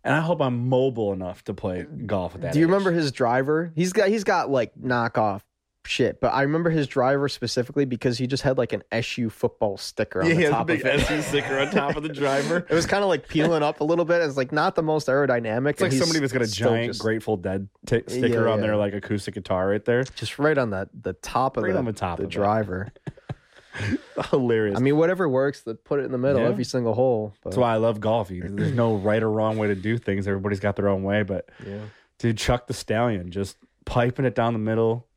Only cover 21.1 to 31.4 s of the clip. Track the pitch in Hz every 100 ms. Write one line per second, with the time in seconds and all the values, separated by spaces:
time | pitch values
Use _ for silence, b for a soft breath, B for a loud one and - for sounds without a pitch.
21.1 | 90 - 120 131 120 - 185 120 98 92
22.1 | 82 82 87 101 110 104 92 107 - -
23.1 | B B B B B B B 104 - -
24.1 | - - 151 123 113 107 98 135 151 165
25.1 | 185 165 127 139 139 - 113 - 143 127
26.1 | 127 131 135 113 208 180 127 117 110 131
27.1 | 117 107 - - 95 120 110 113 107 107
28.1 | 113 98 90 90 101 156 127 117 107 101
29.1 | 110 110 107 110 110 107 98 101 120 -
30.1 | 98 98 98 101 101 101 98 101 95 98
31.1 | 104 98 95